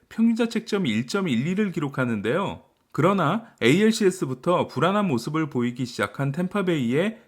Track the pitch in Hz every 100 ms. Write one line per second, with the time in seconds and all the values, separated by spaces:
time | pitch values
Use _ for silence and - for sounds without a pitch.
0 | - - 226 226 226 226 - 202 165 113
1 | 143 202 185 113 151 190 208 165 147 143
2 | 123 110 101 160 175 82 - _ _ -
3 | 160 196 151 214 - - 113 170 220 220
4 | 196 185 147 127 170 175 123 - 165 208
5 | 196 120 117 156 156 127 120 123 123 -
6 | 101 - 139 143 180 202 185 160 117 135
7 | 202 220